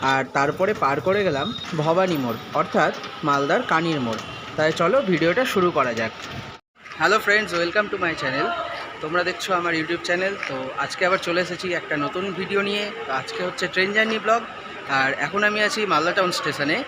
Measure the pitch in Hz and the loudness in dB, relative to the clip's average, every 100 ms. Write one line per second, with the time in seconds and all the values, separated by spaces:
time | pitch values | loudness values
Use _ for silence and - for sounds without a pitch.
0 | 135 135 127 147 143 143 190 208 143 143 | 2 2 2 0 0 2 0 2 0 2
1 | 160 196 190 143 151 233 - 165 151 170 | 2 2 2 0 -2 -6 -8 -2 2 4
2 | 185 160 123 113 - 143 160 214 160 208 | 4 2 0 -4 -4 -2 0 2 2 0
3 | - - 151 143 139 190 254 160 170 151 | -10 -6 0 2 2 0 2 2 2 0
4 | 120 110 - - - - 156 160 170 247 | 0 -4 -6 -12 -10 0 0 4 4 4
5 | 220 170 160 175 254 202 180 151 127 117 | 4 2 4 2 2 2 2 4 0 0
6 | 113 - - - - - _ _ - - | -4 -6 -10 -10 -12 -14 _ _ -18 0
7 | 160 214 208 208 208 170 170 202 208 196 | 4 4 4 2 2 0 0 2 0 0
8 | 180 160 143 131 - - - - - - | -2 0 -2 0 0 -2 -6 -8 -10 -8
9 | 156 170 175 175 - 180 175 165 160 170 | -2 0 0 -2 0 0 0 -2 -2 -4
10 | 170 175 190 196 - 135 131 135 139 - | 0 0 0 -2 -6 -6 -6 -4 -6 0
11 | 185 185 185 170 175 175 185 170 - 151 | 2 2 0 0 0 -4 -4 -4 -2 -2
12 | 143 180 196 185 190 196 202 202 208 208 | -2 -2 -4 -4 -2 0 0 -2 -4 -6
13 | - 131 131 - 180 180 180 180 190 208 | -4 -4 -4 -4 -4 -2 -2 0 2 2
14 | 220 220 202 233 226 - - - - 135 | 2 2 2 0 0 -12 -14 -14 -2 2
15 | 135 135 143 190 208 208 208 208 214 156 | 2 0 -2 2 2 2 0 0 2 2
16 | 160 175 185 170 - 139 143 185 | 4 2 2 0 -2 -2 0 0